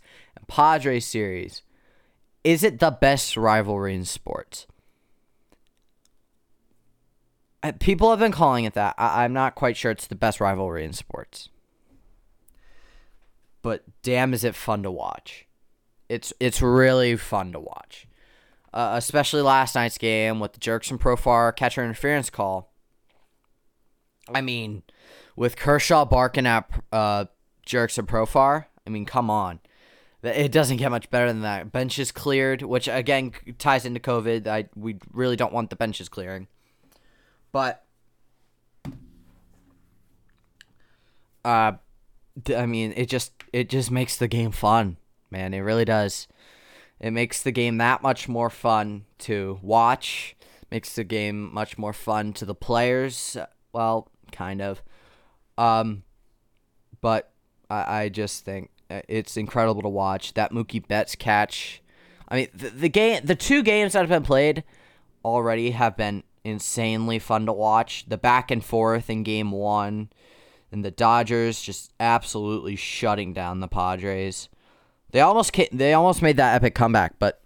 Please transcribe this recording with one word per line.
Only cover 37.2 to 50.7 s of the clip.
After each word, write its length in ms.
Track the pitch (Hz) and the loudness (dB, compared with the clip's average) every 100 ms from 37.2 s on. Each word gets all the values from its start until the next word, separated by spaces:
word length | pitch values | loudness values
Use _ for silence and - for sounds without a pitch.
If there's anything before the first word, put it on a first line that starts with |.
| _ _ _ | _ _ _
But, 320 | 135 127 - _ _ _ _ _ _ _ _ _ _ - - - - _ _ _ _ _ _ _ _ _ _ _ _ _ _ _ _ _ _ _ _ _ _ | -4 -2 -6 _ _ _ _ _ _ _ _ _ _ -16 -16 -20 -20 _ _ _ _ _ _ _ _ _ _ _ _ _ _ _ _ _ _ _ _ _ _
uh, 300 | 120 117 110 92 _ _ _ _ _ - | 0 4 2 0 _ _ _ _ _ -12
d-, 120 | 127 120 | -4 -2
I 120 | 117 | 0
mean, 260 | 113 110 - | -2 -2 -4
it 120 | 123 | -4
just, 240 | 127 - _ - | -4 -6 _ -6
it 180 | 123 123 | -4 -2
just 200 | 135 117 | -2 -2
makes 280 | 127 123 - | -2 -2 -2
the 100 | 117 | -2
game 240 | 117 113 | 0 -2
fun, 460 | - 104 113 101 85 _ _ _ | 0 4 4 2 -4 _ _ _
man. 220 | 95 95 | -8 -6
It 80 | 95 | -4
really 240 | 101 113 113 | 0 2 2
does. 420 | 110 101 - - _ _ _ _ - _ _ | 2 0 -4 -12 _ _ _ _ -20 _ _
It 120 | 110 | -6
makes 300 | 113 120 - | -2 -2 -2
the 100 | 135 | -4
game 260 | 123 120 113 | 0 0 2
that 260 | 120 127 | 2 2
much 240 | 135 127 - | 0 -2 -4
more 220 | 117 117 | -2 -4
fun 560 | - 117 107 104 104 104 _ | -2 0 2 0 -8 -14 _
to 400 | - 104 95 95 | -6 -4 -4 -8
watch. 720 | 95 113 117 131 - - - - _ _ | 0 4 4 2 -4 -10 -12 -18 _ _
Makes 260 | - | -10